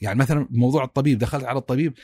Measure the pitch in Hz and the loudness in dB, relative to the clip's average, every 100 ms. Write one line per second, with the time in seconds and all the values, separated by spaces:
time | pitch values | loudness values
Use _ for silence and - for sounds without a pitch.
0 | 104 110 123 147 135 117 123 147 131 139 | -4 0 2 0 0 2 2 2 -2 0
1 | 143 117 117 143 123 131 - 131 160 123 | 2 2 0 -2 -4 -6 -2 -2 -2 -4